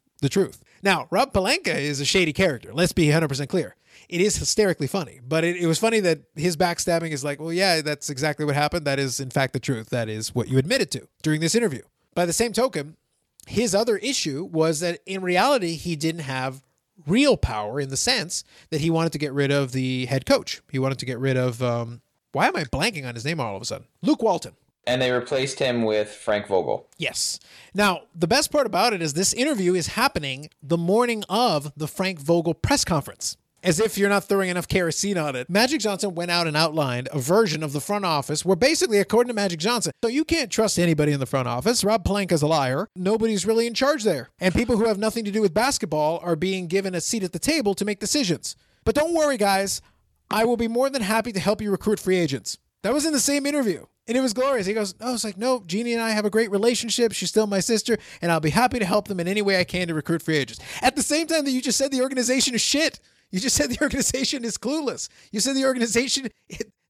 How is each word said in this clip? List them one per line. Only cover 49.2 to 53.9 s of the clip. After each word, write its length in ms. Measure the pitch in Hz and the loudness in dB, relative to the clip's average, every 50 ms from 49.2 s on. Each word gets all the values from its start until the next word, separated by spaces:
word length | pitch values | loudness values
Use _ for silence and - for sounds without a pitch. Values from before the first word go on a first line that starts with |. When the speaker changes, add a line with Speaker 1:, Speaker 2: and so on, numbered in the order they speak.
| 311 294 277 | 2 2 2
Speaker 1:
guys, 460 | 226 208 196 196 190 196 196 - - - _ _ _ _ _ _ _ _ _ | 2 2 2 2 2 2 -2 -4 -6 -8 _ _ _ _ _ _ _ _ _
"I 140 | - 208 226 | 0 2 2
will 120 | 233 240 220 | 2 2 2
be 100 | 233 226 | 0 0
more 220 | 226 240 262 269 | 0 0 0 0
than 120 | 269 269 | 0 -2
happy 300 | 220 185 220 226 220 247 | -2 0 0 0 0 0
to 80 | 220 190 | -4 -2
help 220 | 151 196 214 214 | 0 0 0 0
you 100 | 214 208 | 0 -2
recruit 280 | 196 175 - 214 214 185 | -2 0 2 0 0 0
free 180 | - 180 185 180 | 2 2 2 2
agents." 400 | 170 156 131 127 - - - - _ _ _ _ _ | 2 2 0 -4 -6 -8 -12 -12 _ _ _ _ _
That 100 | 190 240 | 0 0
was 120 | 302 277 | 2 2
in 80 | 320 302 | 2 0
the 60 | 269 | 2
same 260 | - - 285 285 277 | 2 2 0 0 0
interview. 400 | 285 285 294 269 220 175 - - - | 0 0 0 0 0 -2 -4 -6 -16